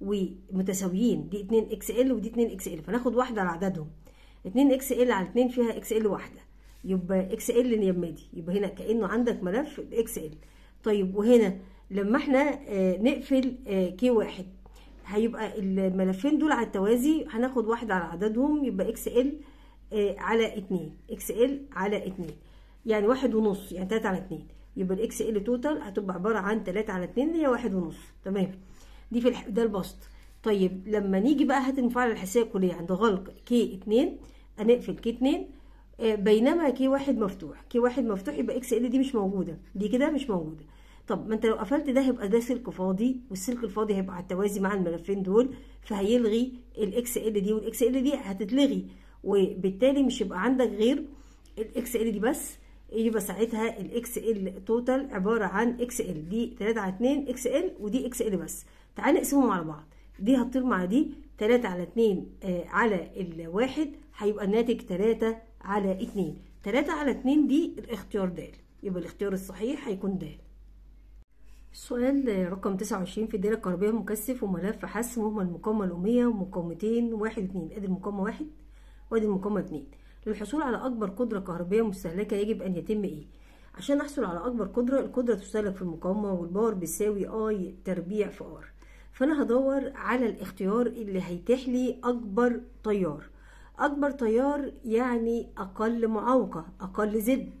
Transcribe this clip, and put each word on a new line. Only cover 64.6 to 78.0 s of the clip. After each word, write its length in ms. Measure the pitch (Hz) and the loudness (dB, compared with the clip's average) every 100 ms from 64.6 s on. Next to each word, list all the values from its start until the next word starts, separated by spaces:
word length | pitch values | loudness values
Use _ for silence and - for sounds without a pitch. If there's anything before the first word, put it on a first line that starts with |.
| 240 220 | 2 0
تلاتة 560 | - 180 214 226 226 220 - - | -2 0 2 2 0 -2 -8 -16
على 420 | - 202 190 185 | -4 -2 0 -2
اتنين، 340 | 240 202 165 147 - - | -4 -4 -4 -6 -14 -12
تلاتة 300 | 196 233 302 | -2 0 0
على 180 | 311 285 | 0 -2
اتنين 360 | 214 262 302 262 | 0 2 4 4
دي 280 | 277 339 - | 2 0 -4
الاختيار 500 | - 214 - 208 185 | -8 -10 -6 -4 -2
د، 120 | 170 - - - - | -4 -12 -16 -20 -12
يبقى 180 | 202 180 | -6 -6
الاختيار 320 | 160 - 202 | -6 -6 -4
الصحيح 560 | 185 190 185 220 294 - | -4 -6 -6 -4 -4 -6
هيكون 300 | 190 196 190 | -6 -4 -4
د. 60 | 156 151 - - - - - - - - - - - - - | -6 -14 -20 -20 -20 -20 -20 -20 -20 -20 -20 -20 -20 -20 -20
السؤال 760 | - - 247 247 277 254 196 180 | -16 -6 0 2 2 2 2 0
رقم 240 | 190 208 190 | -2 -2 -2
تسعة 220 | 214 208 | -2 -4
وعشرين، 280 | 180 - 220 | -4 -4 -4
في 80 | |
الدائرة 220 | 208 202 220 | -2 0 0
الكهربية 340 | 202 180 208 | -2 0 2
مكثف 520 | 226 190 214 - 254 | 0 -2 -4 -4 -4
وملف 420 | 202 175 185 226 | -2 -2 -2 -4
حسم، 380 | 185 208 240 240 | -6 -6 -4 -2
وهما 200 | 214 214 | -2 0
المقاومة 420 | 185 165 214 220 | -2 -2 -2 0
الأمية 420 | 185 170 190 247 240 | 0 -2 2 4 4
ومقاومتين 880 | 208 180 185 170 170 208 233 233 | 0 -4 -4 -6 -4 0 0 0
واحد 280 | 220 220 226 | 0 -4 -2
واتنين، 280 | 185 190 160 | -4 -6 -8
ادي 140 | - 196 | -6 -4
المقاومة 360 | 185 | -4